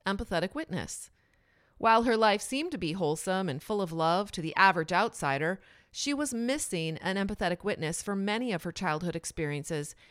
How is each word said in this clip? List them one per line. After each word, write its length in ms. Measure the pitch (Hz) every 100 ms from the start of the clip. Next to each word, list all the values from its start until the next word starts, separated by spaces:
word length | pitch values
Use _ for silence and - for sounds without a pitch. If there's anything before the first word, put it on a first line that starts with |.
| -
empathetic 480 | 202 233 170 180
witness. 540 | 294 320 165 82 - - _ _ _ _ _ _ -
While 240 | 226 226
her 160 | 240 220
life 240 | 220 202
seemed 280 | - 269 349
to 60 | 311
be 140 | 170
wholesome 560 | 190 156 156 - 190 185
and 140 | 135
full 180 | - 208
of 120 | 180
love 380 | 165 160 180 202
to 100 | -
the 120 | 160 -
average 360 | 190 170 160
outsider, 680 | 180 220 - 147 139 160 190 - - _
she 220 | - 285
was 220 | 285 294
missing 640 | 226 240 294 - 175 160 160
an 180 | 185 190
empathetic 480 | 196 208 180 175
witness 380 | 202 - 156 170
for 120 | -
many 380 | 196 196 214 247
of 120 | 170
her 80 | 175
childhood 440 | - 185 156 175 165
experiences, 760 | - - 151 147 143 156 147 - -